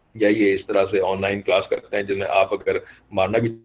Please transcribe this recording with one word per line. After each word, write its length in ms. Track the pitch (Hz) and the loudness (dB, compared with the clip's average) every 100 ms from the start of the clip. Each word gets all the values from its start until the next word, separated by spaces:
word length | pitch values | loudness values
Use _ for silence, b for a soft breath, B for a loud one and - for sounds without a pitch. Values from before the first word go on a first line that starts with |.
| _ | _
یا 140 | 107 107 | 0 2
یہ 260 | 110 101 | 4 2
اس 120 | 95 - | 2 0
طرح 180 | 101 95 | 0 2
سے 100 | 98 | 0
آن 200 | 92 98 | 0 -2
لائن 200 | 98 101 | -2 -2
کلاس 260 | 98 95 - | 0 0 0
کرتے 280 | - - 104 | -6 -4 -6
ہیں، 60 | |
جنہیں 260 | 98 98 98 | -4 -4 0
آپ 260 | 95 95 | 0 0
اگر 220 | 104 95 95 - B B | -2 -2 -4 -6 B B
مارنا 260 | 101 95 113 | -2 0 0
بھی 100 | 117 113 | -2 -4